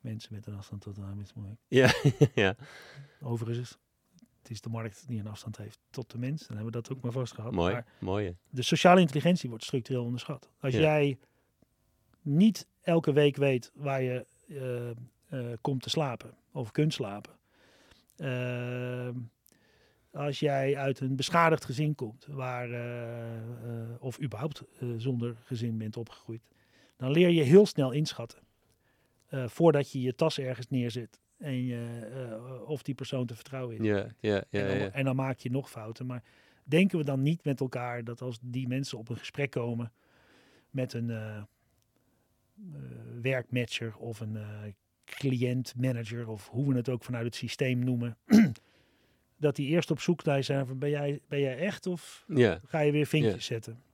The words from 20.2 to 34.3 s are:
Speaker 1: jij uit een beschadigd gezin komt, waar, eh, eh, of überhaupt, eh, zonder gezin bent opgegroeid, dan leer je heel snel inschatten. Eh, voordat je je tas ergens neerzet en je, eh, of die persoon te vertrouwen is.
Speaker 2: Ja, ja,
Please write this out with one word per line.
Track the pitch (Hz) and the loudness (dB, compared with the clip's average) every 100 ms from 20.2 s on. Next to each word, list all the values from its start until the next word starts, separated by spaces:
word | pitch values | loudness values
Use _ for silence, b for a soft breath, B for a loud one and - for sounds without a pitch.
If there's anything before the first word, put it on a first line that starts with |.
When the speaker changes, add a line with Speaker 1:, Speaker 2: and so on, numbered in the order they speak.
| 147 139 | -6 0
Speaker 1:
jij | 151 139 135 139 | 0 2 2 0
uit | 135 135 | 0 -2
een | 131 135 | -2 -2
beschadigd | 123 170 165 160 | 2 6 6 6
gezin | - 123 151 | 0 -2 0
komt, | 147 113 117 - | 0 -6 -10 -14
waar, | 143 127 123 123 | -8 -6 -6 -6
eh, | 120 120 120 117 117 117 113 | -6 -8 -8 -8 -8 -10 -10
eh, | 113 120 117 117 113 117 | -10 -10 -8 -8 -8 -10
of | 131 117 | -10 -6
überhaupt, | 151 101 151 143 - _ | -8 -6 -8 -8 -18 _
eh, | 123 117 | -6 -4
zonder | 120 123 120 113 | -2 -2 -4 -6
gezin | - 123 117 110 | -10 -6 -4 -4
bent | 107 113 | -6 -8
opgegroeid, | 113 - - 113 _ b b b b b | -12 -14 -14 -16 _ b b b b b
dan | 131 | 0
leer | 151 180 | 6 6
je | 170 | 6
heel | 135 180 208 | 10 10 10
snel | - 131 | 4 0
inschatten. | 135 151 - 117 - _ _ _ _ _ _ _ _ _ | 2 -2 -4 -12 -14 _ _ _ _ _ _ _ _ _
Eh, | 139 120 | -6 -6
voordat | - 170 143 135 | 6 6 6 2
je | 135 | -2
je | 127 | -2
tas | 123 160 - | 2 0 0
ergens | 131 127 123 | -6 -6 -4
neerzet | 135 120 113 113 _ _ _ | -2 0 -4 -10 _ _ _
en | 156 127 | -6 -4
je, | 127 120 117 117 110 131 123 | -2 -4 -8 -10 -10 -10 -10
eh, | 110 123 127 - | -10 -12 -14 -8
of | 151 | -8
die | - | -6
persoon | 131 135 135 123 | -8 -4 -4 -4
te | |
vertrouwen | 117 - 135 127 110 | -6 -12 -10 -8 -2
is. | 110 | 2
Speaker 2:
Ja, | 101 104 - | 2 0 -4
ja, | 107 | 0